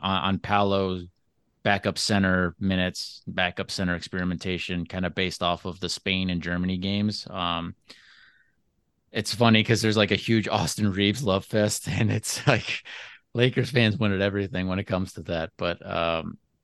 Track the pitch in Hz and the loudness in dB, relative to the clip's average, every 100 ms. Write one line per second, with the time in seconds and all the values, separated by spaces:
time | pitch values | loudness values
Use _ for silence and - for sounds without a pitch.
0 | 95 95 95 95 - 101 101 98 95 92 | -2 0 0 -2 0 2 2 2 0 -4
1 | 87 _ _ _ _ _ 107 98 104 - | -8 _ _ _ _ _ 0 2 0 -2
2 | - 104 95 92 90 - 98 92 92 - | 0 2 4 2 0 -2 0 0 0 -4
3 | - - - 92 90 - 95 - 92 87 | -12 -14 -8 -2 -2 -2 -6 -2 -2 -2
4 | - 92 90 82 92 87 - 87 82 95 | -4 -4 -4 -4 -4 -6 -4 -6 -6 -4
5 | 90 95 92 - 87 85 92 90 90 - | -4 -2 -2 0 -2 0 -4 -8 -6 -4
6 | 98 92 92 87 85 87 90 90 98 101 | -2 0 0 -2 -2 -2 0 -2 -2 0
7 | 104 101 - 92 87 85 85 - _ - | -2 -4 -8 -6 -4 -4 -6 -10 _ -20
8 | - - - _ _ _ _ _ _ _ | -20 -20 -20 _ _ _ _ _ _ _
9 | _ 107 104 - 117 110 107 110 110 107 | _ -6 -4 4 6 6 4 2 4 4
10 | 104 101 - 113 92 104 - - 104 92 | 4 2 2 2 2 0 0 0 0 2
11 | 101 123 123 95 - 110 104 - - 101 | 2 2 0 0 0 0 2 0 -4 0
12 | 110 107 - - - 113 - - - - | 0 0 -4 -2 2 2 0 -8 -10 -16
13 | - - _ 117 123 127 113 123 110 98 | -16 -20 _ 2 2 2 2 4 4 4
14 | 104 95 98 101 98 92 92 92 98 92 | 0 2 2 0 -2 -2 -2 -2 0 -2
15 | 90 - 87 85 80 - 87 90 95 87 | -2 -8 -6 -4 -4 -4 -4 -4 -4 -2
16 | 85 82 - - _ _ | 0 0 -4 -12 _ _